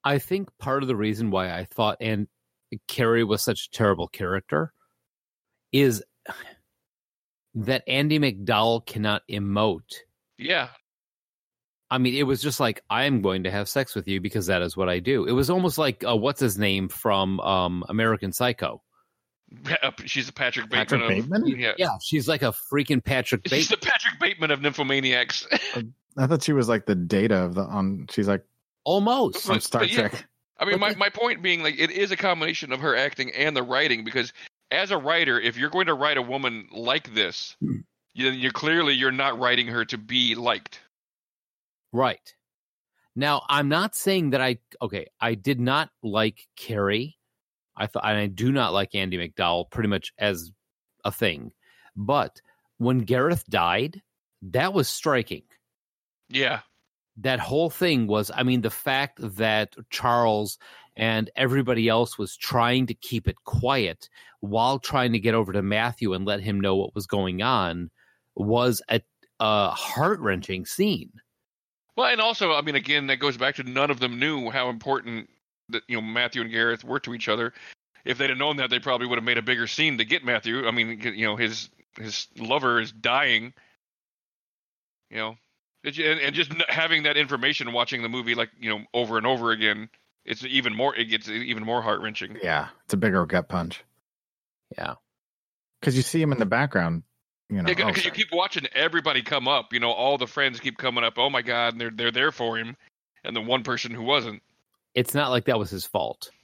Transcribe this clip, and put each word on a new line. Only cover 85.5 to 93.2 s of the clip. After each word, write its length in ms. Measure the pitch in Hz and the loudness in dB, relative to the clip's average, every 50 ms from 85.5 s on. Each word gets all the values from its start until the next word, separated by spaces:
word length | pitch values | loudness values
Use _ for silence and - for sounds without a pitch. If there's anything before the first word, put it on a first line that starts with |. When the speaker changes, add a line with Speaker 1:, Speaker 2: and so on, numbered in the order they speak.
| _ _ _ _ _ _ - | _ _ _ _ _ _ -8
Speaker 2:
and, 140 | 143 139 | -8 -4
and 380 | 156 156 156 156 156 139 139 143 | 0 2 2 2 2 0 0 2
just 160 | 151 - - | 0 0 0
n-, 100 | 160 165 160 - | 0 -2 0 0
having 340 | - 156 160 165 165 156 147 | 2 0 2 2 2 2 2
that 140 | 147 147 | 2 2
information, 540 | 147 147 131 143 123 123 143 147 - 139 117 117 | 2 2 0 -2 0 0 0 0 0 -4 -2 0
watching 280 | 120 123 - 139 120 | 0 0 0 -2 -4
the 80 | 117 113 | -4 -4
movie, 260 | 117 127 117 117 117 | -4 -4 -2 -2 0
like, 140 | 117 120 117 _ _ | 0 -2 -4 _ _
you 100 | 113 110 | -4 -4
know, 140 | 107 104 110 _ - | -4 -4 -6 _ -2
over 240 | 120 120 107 113 | -2 0 2 0
and 100 | 110 107 | 0 2
over 240 | 127 131 120 117 117 | 2 0 2 2 0
again, 380 | 110 107 107 107 104 107 110 113 _ _ _ _ _ _ _ | 0 2 2 0 0 0 -6 -14 _ _ _ _ _ _ _
it's 180 | - 113 110 127 | -8 -8 -8 -6
even 320 | 131 135 135 123 120 107 | 0 0 0 0 0 0
more, 200 | 110 127 139 135 | 2 0 0 2
it 100 | 113 117 | 0 0
gets 240 | 110 110 107 107 110 | 0 0 -2 -2 -6
even 340 | 107 113 123 123 117 110 107 | -6 -6 -4 -4 -6 -4 -4
more 180 | 110 117 123 | -2 -2 0
heart-wrenching. 560 | 113 110 104 98 - 107 107 - 95 - 107 113 | 0 0 -2 -2 -2 -8 -8 -8 -10 -10 -10 -6
Speaker 3:
Yeah, 280 | 98 87 80 73 69 - - _ _ | -2 0 0 0 -2 -4 -12 _ _
it's 80 | - - | -4 0
a 40 | |
bigger 280 | 98 98 107 92 95 | 2 2 2 4 2